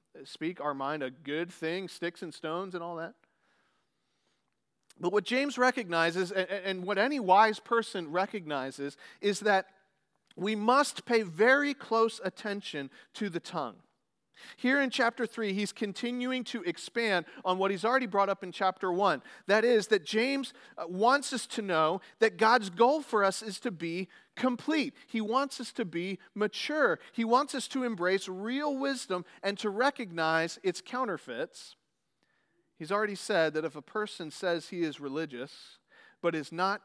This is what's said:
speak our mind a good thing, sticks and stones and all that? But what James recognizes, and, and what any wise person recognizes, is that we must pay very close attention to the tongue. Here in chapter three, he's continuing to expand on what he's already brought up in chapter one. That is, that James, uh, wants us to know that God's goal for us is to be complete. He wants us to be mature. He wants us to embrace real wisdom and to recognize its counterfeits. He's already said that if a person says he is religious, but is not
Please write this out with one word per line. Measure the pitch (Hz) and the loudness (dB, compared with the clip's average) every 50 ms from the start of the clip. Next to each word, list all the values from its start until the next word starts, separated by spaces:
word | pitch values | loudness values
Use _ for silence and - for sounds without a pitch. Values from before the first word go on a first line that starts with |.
| _ _ _ 156 139 | _ _ _ -20 -20
speak | - - - 156 170 180 - | -18 -12 -8 -6 -6 -6 -4
our | 143 147 143 | -4 -4 -2
mind | 139 139 139 156 151 135 | -2 -4 -4 -4 -4 -4
a | 127 131 | -6 -8
good | 147 160 - 147 160 175 175 - | -10 -10 -6 -4 -4 -4 -6 -8
thing, | - 160 160 170 190 190 | -6 -6 -4 -4 -4 -6
sticks | 170 - - 170 175 170 - 190 | -8 -10 -6 -8 -8 -6 -8 -12
and | 165 - | -12 -12
stones | - - 156 160 175 196 190 175 | -10 -8 -6 -4 -4 -6 -6 -8
and | 175 170 | -8 -8
all | 175 170 | -8 -8
that? | 160 165 170 - _ _ _ _ _ _ _ _ _ _ _ _ _ _ _ _ _ _ _ _ _ _ _ _ _ _ _ _ _ _ _ _ _ _ _ - - | -8 -8 -10 -12 _ _ _ _ _ _ _ _ _ _ _ _ _ _ _ _ _ _ _ _ _ _ _ _ _ _ _ _ _ _ _ _ _ _ _ -16 -4
But | - 165 190 | -4 0 0
what | 208 180 | 0 0
James | - 233 262 277 285 233 | 2 0 0 0 0 0
recognizes, | 254 247 254 247 262 220 170 170 165 165 165 165 185 185 170 196 | 2 2 2 2 2 -4 -2 0 2 2 2 2 0 -4 -2 0
and, | 190 185 165 | -2 -2 -2
and | 196 202 180 190 190 185 180 | -4 -6 -4 -4 -4 -4 -2
what | 190 208 190 | -2 0 2
any | 214 277 302 269 | 2 0 0 -2
wise | 214 185 185 202 220 220 214 - | 4 6 8 8 8 6 4 -2
person | - - 233 233 220 - - 190 170 147 | -4 -2 0 0 0 -2 -6 -8 -8 -4
recognizes, | 156 180 196 202 - 208 170 151 147 139 131 135 131 - 143 143 - _ - - - - | -2 -2 -2 -2 -4 -10 -8 -6 -6 -4 -4 -6 -8 -8 -8 -8 -8 _ -20 -20 -16 -2
is | - 202 190 - | 0 0 0 2
that | 202 214 196 190 - _ _ _ _ _ _ _ _ _ _ _ _ _ _ - | 4 4 4 4 4 _ _ _ _ _ _ _ _ _ _ _ _ _ _ -6
we | 180 208 220 | -2 -2 -2
must | 208 208 226 254 277 285 - - - - | 0 4 6 6 6 6 2 0 -10 -4
pay | - 240 226 214 | 2 2 2 2
very | 175 156 160 214 247 269 285 285 285 277 | 0 0 4 6 6 6 6 4 0 -4
close | - - - 226 226 226 226 - - 190 | -6 -4 0 2 4 4 2 0 -4 -8
attention | 185 - - - 214 202 202 - - - 147 139 131 _ - - _ _ | -8 -8 -6 -8 -6 -6 -6 -8 -8 -8 -8 -8 -8 _ -18 -20 _ _
to | - 226 196 | -8 -6 -4
the | 160 170 | -6 -6
tongue. | - - 185 165 143 113 98 - _ _ _ _ _ _ _ _ _ _ _ - - - - _ | -8 -6 -6 -6 -6 -6 -8 -14 _ _ _ _ _ _ _ _ _ _ _ -20 -20 -20 -18 _
Here | - 247 269 285 277 | 0 2 2 2 2
in | 254 | 0
chapter | - - 240 233 233 - 240 | 0 0 0 0 0 -2 -6
three, | - - 233 220 202 190 | -6 -4 -4 -4 -2 0
he's | 202 208 190 - | -2 -2 -4 -4
continuing | - 226 202 190 - - 240 247 247 247 254 254 254 233 | -6 -6 -6 -6 -4 -6 -4 -4 -4 -4 -2 -4 -4 -4
to | - - 233 - | -6 -8 -6 -4
expand | 180 - - - - - 233 233 220 196 175 - - - - - | -4 -6 -6 -10 -8 -4 -2 0 2 2 0 0 -4 -14 -8 -2
on | 180 185 | -2 0
what | 185 196 196 | 2 2 0
he's | 202 175 196 | 0 0 0
already | 226 254 262 254 | 2 2 2 0
brought | 196 180 196 196 196 | 2 2 2 2 2
up | 196 - - | 2 -2 -4
in | 180 165 | -12 -4
chapter | - 196 190 180 - - 185 175 | 0 0 0 0 0 -2 0 2
one. | 185 202 190 156 127 - - - - - | 4 4 4 2 2 -2 -12 -20 -14 0
That | - 202 220 226 | 2 4 4 6
is, | 240 240 214 185 | 6 4 4 4
that | - 214 196 151 | 4 2 2 2
James, | - 208 220 233 269 277 277 262 - - - - - - | 0 0 0 2 2 0 -2 -4 -6 -12 -18 -20 -20 -12
uh, | - 175 170 | -12 -10 -8
wants | 180 185 214 240 269 285 269 - 269 | -4 2 4 4 4 4 2 -2 -6
us | 233 - | -6 -6
to | - - 233 208 | -6 -6 -6 -2
know | 196 175 160 160 156 180 190 - - - - | 0 4 4 4 4 2 0 -6 -10 0 4
that | 220 220 180 | 4 4 4
God's | 165 220 220 240 254 208 190 | 4 6 6 6 6 4 0
goal | 170 180 233 254 302 311 | 4 6 6 6 6 4
for | 277 - 240 208 202 | 0 0 2 4 4
us | 190 185 - | 4 2 0
is | 220 220 185 - | -6 -8 -10 -6
to | - 247 | -6 -6
be | 185 156 170 165 165 180 190 - - - _ _ _ | -6 -4 -6 -4 -4 -4 -6 -6 -10 -20 _ _ _
complete. | - 247 254 240 233 - 294 320 311 - 143 - - - | -2 0 0 0 0 -2 -2 0 0 0 -2 -4 -12 -20
He | _ - 226 214 | _ -4 -4 -2
wants | 208 226 262 277 269 - - | 0 0 0 0 0 -4 -10
us | 240 - - | -12 -12 -6
to | - 226 | -6 -6
be | 170 165 170 175 196 190 - - - - | -4 -4 -4 -4 -4 -6 -8 -10 -14 -6
mature. | 202 208 208 - - - - 302 311 277 208 160 - - - - | -2 -2 -2 -2 -4 -6 -4 0 2 4 2 2 0 -4 -12 -4
He | - 233 | -4 0
wants | 220 233 254 294 269 - | 4 4 4 4 2 -4
us | 262 - - | -6 -6 -4
to | - 269 254 | -4 -2 -2
embrace | 240 226 170 175 180 190 196 190 196 | -2 -2 0 0 2 2 2 0 -4
real | 185 185 202 226 254 277 302 294 277 | -10 -8 -6 -4 -4 -2 -2 -2 -2
wisdom | 262 277 277 269 247 - - 185 180 170 - - - - | -2 -2 -2 -2 -4 -4 -4 -4 -4 -4 -8 -16 -6 -4
and | 196 202 - | -4 -4 -2
to | - 214 | -4 -4
recognize | 190 214 254 285 - - 240 185 165 165 160 160 160 160 160 165 - - - | 0 2 2 2 2 0 -10 -8 -4 0 2 4 4 4 2 0 -4 -2 -2
its | 185 170 - - | -2 -2 -2 -8
counterfeits. | - - 254 262 220 175 143 - 135 120 117 160 170 _ - - - - _ _ _ _ _ _ _ _ _ _ _ _ _ _ _ _ _ _ _ _ - | -8 -4 -4 -2 -2 -4 -6 -6 -10 -6 -6 -6 -6 _ -18 -20 -20 -20 _ _ _ _ _ _ _ _ _ _ _ _ _ _ _ _ _ _ _ _ -14
He's | 165 151 202 | -8 -2 0
already | 208 214 208 196 | 0 0 0 -4
said | - - - 208 170 160 156 151 | -6 -4 0 2 2 2 2 2
that | 156 156 | -2 -4
if | 156 139 | -4 -6
a | 151 | -8
person | 131 - - 214 208 208 - - 175 151 | -18 -8 -6 -6 -6 -6 -8 -10 -12 -12
says | - - 196 180 170 165 156 - | -10 -4 -2 -2 -2 -2 -4 -6
he | 196 175 170 | -4 -4 -4
is | 156 135 135 | -4 -4 -6
religious, | 143 135 135 156 165 156 131 120 131 147 - - - - - _ _ _ _ - - - _ _ - | -10 -8 -6 -6 -6 -6 -8 -10 -12 -12 -12 -20 -20 -20 -20 _ _ _ _ -20 -20 -20 _ _ -2
but | 170 165 | -2 -2
is | 160 143 - | -2 -6 -6
not | 165 170 185 196 202 208 _ | -4 -2 0 0 0 -2 _